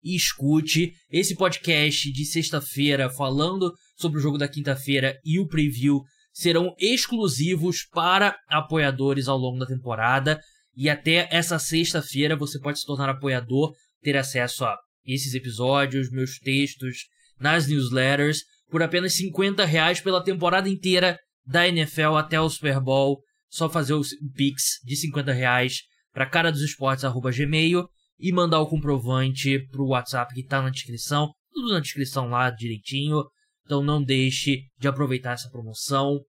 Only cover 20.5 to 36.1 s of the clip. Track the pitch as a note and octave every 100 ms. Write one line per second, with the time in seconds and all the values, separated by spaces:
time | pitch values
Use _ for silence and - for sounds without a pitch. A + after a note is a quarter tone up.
20.5 | F#3 G3 F#3+ F#3 F3+ F3+ E3+ _ _ B2+
21.5 | F3 F3 F3 D#3 - D#3 D#3 D#3 D#3+ D#3+
22.5 | D#3 D3+ C3+ C3 C3+ C#3 C#3 _ _ _
23.5 | - D#3+ E3 C3+ D3+ C#3+ - D3 C3 C#3
24.5 | C#3 - - B2 C#3+ D#3+ C#3+ C#3 B2+ B2+
25.5 | B2 B2+ - - _ _ - C3 E3+ E3
26.5 | D3 D3 - C3+ C3+ C3+ B2 B2+ A#2+ C#3+
27.5 | D#3 D#3+ F3 F3 _ _ _ F3+ F3+ E3+
28.5 | D#3+ D#3 D#3 C#3+ C#3 A#2+ C3 C3 C3 C#3
29.5 | C3+ C3+ C3 C3+ B2+ A#2+ C3 A#2+ B2 C3
30.5 | C#3 C3 C3 - A#2 - D3 D3+ - _
31.5 | - A#3+ F#3+ D3 - C3 C3+ B2 A#2+ B2+
32.5 | A2+ A#2 A2 - C#3 D3 D3+ C#3 _ _
33.5 | _ _ C#3+ C#3+ D3 C3+ C3+ C3 C3 -
34.5 | C3+ - _ C#3 C3+ C#3+ B2+ B2+ B2 A#2+
35.5 | B2 A2 A2 - C#3 C#3